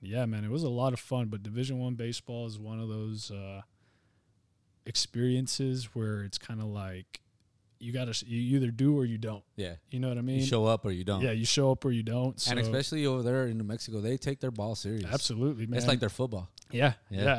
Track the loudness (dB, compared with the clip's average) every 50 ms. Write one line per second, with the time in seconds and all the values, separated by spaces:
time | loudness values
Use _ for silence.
0 | -8 -4 -2 0 0 0 0 -2 -2 -2 -2 0 0 0 0 2 2 2 0 -2
1 | -4 -2 -2 -2 -2 -2 -4 -6 -6 -6 -4 -4 -2 -2 -2 -2 -2 -2 -2 -4
2 | -4 -6 -6 -6 -8 -8 -8 -6 -6 -8 -8 -10 -10 -8 -6 -6 -6 -4 -4 -4
3 | -4 -4 -6 -6 -8 -8 -10 -10 -10 -10 -12 -14 -16 _ _ _ _ _ _ _
4 | _ _ _ _ _ _ _ _ _ _ _ _ _ _ _ _ -8 -4 -2 -2
5 | -2 -2 0 0 2 2 2 2 0 -2 -2 -2 0 0 -2 -2 -6 -6 -4 -4
6 | -2 -2 -2 -4 -4 -6 -8 -8 -8 -8 -6 -6 -4 -4 -4 -6 -6 -6 -8 -10
7 | -12 _ -16 -18 _ _ _ _ _ _ _ _ _ _ _ -12 -8 -4 -2 -2
8 | -2 -2 -4 -4 -4 -2 -2 0 2 4 4 4 4 2 2 4 4 4 6 4
9 | 2 2 0 -2 -4 -4 -6 -8 -12 _ -6 -6 -4 -4 -6 -10 _ -8 -4 -2
10 | -2 -2 -2 -2 0 0 2 2 2 4 4 6 6 6 6 4 2 0 -2 0
11 | 0 0 2 2 2 2 2 2 2 2 4 6 6 6 4 4 2 0 2 2
12 | 0 0 0 0 0 0 0 0 0 0 2 2 2 2 2 0 0 0 0 2
13 | 2 2 2 2 2 2 2 2 2 0 0 -2 -2 -4 -4 -6 -6 -6 -4 -2
14 | 0 0 0 0 -2 -4 -4 -2 -4 -4 -2 -2 -2 -2 -2 -2 -4 -4 -2 -2
15 | -2 0 0 0 0 0 0 2 2 2 2 0 -2 0 0 2 4 4 4 4
16 | 2 0 0 0 -2 -2 -2 -4 -6 -8 -12 -20 -12 -4 2 4 4 4 4 0
17 | _ -6 -2 2 4 4 4